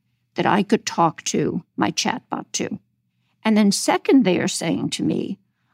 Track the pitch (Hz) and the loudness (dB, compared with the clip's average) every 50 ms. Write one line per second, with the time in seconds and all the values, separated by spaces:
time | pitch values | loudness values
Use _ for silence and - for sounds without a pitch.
0 | _ _ _ _ _ _ _ - 160 - 170 202 196 - 233 208 - - - - | _ _ _ _ _ _ _ -2 0 2 2 2 2 2 0 -2 -2 -4 -2 0
1 | 170 160 - - - - - - 151 143 - 180 - _ _ - - - - - | 0 0 0 -2 -8 -4 -4 -2 -2 -2 -4 -4 -8 _ _ -2 -2 -2 -2 -2
2 | - 220 - - - _ - - - - - - - - 220 190 - _ _ _ | -2 -2 -4 -4 -6 _ -10 -10 -10 -8 -8 -6 -6 -6 -8 -10 -12 _ _ _
3 | _ _ _ _ _ _ _ _ _ 220 220 208 214 202 - - - - 311 370 | _ _ _ _ _ _ _ _ _ 0 2 4 4 4 2 2 0 0 0 0
4 | - - 370 269 240 185 180 - - 185 - - - 170 180 - - - - - | 2 4 4 6 6 4 2 2 0 -2 -4 -4 -4 -4 -4 -2 -4 -4 -4 -4
5 | 202 - - - - - 196 - _ _ _ _ _ _ | -2 -2 -2 -2 -4 -6 -10 -12 _ _ _ _ _ _